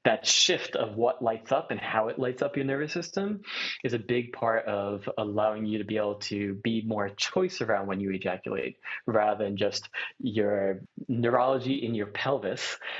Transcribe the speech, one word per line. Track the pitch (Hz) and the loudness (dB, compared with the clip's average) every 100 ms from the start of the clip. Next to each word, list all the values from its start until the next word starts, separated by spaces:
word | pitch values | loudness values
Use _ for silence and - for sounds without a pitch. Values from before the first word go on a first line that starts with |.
that | 123 110 - | 2 4 4
shift | - - 170 - | 4 4 2 0
of | - 110 104 | -2 -2 2
what | 117 - | 2 2
lights | 117 113 - | 0 -2 0
up | 135 - | 0 2
and | 107 | -4
how | - 110 110 | 0 0 2
it | 123 | 0
lights | 127 123 | -2 0
up | 143 139 | 0 0
your | |
nervous | 135 139 151 | 0 0 -2
system | 175 165 - 202 208 - - - - | -4 -4 -2 -2 -4 -6 -6 -6 -4
is | 123 | -2
a | 117 | -2
big | 98 123 120 | 0 0 0
part | - 117 113 107 | 0 2 2 2
of | 101 101 101 - - | 0 0 -2 -4 -4
allowing | 104 104 107 107 107 | -2 2 2 2 -2
you | 107 | -2
to | |
be | 104 107 | -2 0
able | 104 101 | 0 -2
to | - 101 101 | -4 -2 -2
be | 101 113 113 110 | -2 0 0 0
more | 107 101 | 0 0
choice | 98 - - 185 - | -2 -2 0 0 0
around | 113 101 98 | 0 2 2
when | 95 | -2
you | 98 | 0
ejaculate, | 95 92 90 - 98 64 - - - - | 0 -2 -4 -2 -4 -4 -6 -10 -6 0
rather | 113 107 104 | 4 4 2
than | 101 101 | -2 0
just | 101 - - - - - | 0 0 -6 -8 -8 -6
your | 131 107 101 101 98 95 - - - | -2 2 2 4 2 0 -8 -12 -4
neurology | 120 120 123 127 135 120 135 | 0 4 4 4 2 0 -2
in | 117 | 0
your | 113 101 | -2 -4
pelvis | - 131 139 101 123 - - - | -2 0 0 -2 -4 -4 -6 -8